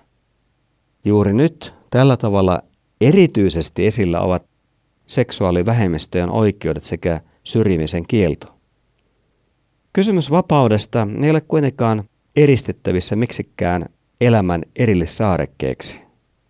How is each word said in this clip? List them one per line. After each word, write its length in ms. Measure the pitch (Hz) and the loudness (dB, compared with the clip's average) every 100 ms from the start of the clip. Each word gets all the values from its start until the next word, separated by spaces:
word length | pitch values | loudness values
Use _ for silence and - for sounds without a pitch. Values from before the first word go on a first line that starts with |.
| _ _ _ _ _ _ _ _ _ _ | _ _ _ _ _ _ _ _ _ _
Juuri 280 | 104 104 101 | 0 2 2
nyt 420 | 104 160 - - - _ | 2 0 -2 -18 -20 _
tällä 260 | 123 135 120 | 0 2 2
tavalla 460 | 113 98 92 90 - _ _ - | 0 0 2 0 -4 _ _ 0
erityisesti 880 | 120 180 165 110 98 82 78 - 101 | 2 4 2 2 0 0 -6 -2 -2
esillä 340 | 110 92 85 | 0 -2 -2
ovat 220 | 95 90 - _ _ _ _ _ - | -2 -4 -6 _ _ _ _ _ -6
seksuaalivähemmistöjen 1200 | - 120 - 95 87 92 117 98 78 - 92 87 | -4 -4 -2 0 0 0 0 0 -2 -4 -4 -2
oikeudet 540 | 107 107 98 78 76 | 0 0 0 -4 -6
sekä 360 | - 82 90 80 - _ | -6 -6 -4 -4 -8 _
syrjimisen 600 | - 113 104 85 78 90 85 | -4 -2 0 0 -2 -6 -2
kielto. 460 | 104 87 71 - _ _ _ _ _ _ _ _ _ _ _ _ _ _ | 0 0 -2 -10 _ _ _ _ _ _ _ _ _ _ _ _ _ _
Kysymys 380 | - 208 185 139 | -2 0 0 0
vapaudesta 800 | 165 - 151 120 107 - 120 104 107 | 0 2 2 4 2 0 -4 -4 -2
ei 80 | 147 | 0
ole 100 | 156 | 0
kuitenkaan 640 | 156 160 139 135 117 110 101 _ _ - | 0 -2 0 -2 -2 -2 -6 _ _ 2
eristettävissä 800 | 143 127 - - - 90 - 107 | 4 4 0 -6 -4 -2 -2 -2
miksikään 720 | 120 - - - 90 90 80 _ _ - | -2 -6 -10 -4 -2 -2 -4 _ _ -2
elämän 420 | 120 113 92 85 - - | 2 4 2 -2 -4 -2
erillissaarekkeeksi. 1300 | 117 92 78 - 107 85 73 - 65 65 - - _ _ _ _ | 0 2 0 -2 0 0 -4 -6 -6 -6 -10 -12 _ _ _ _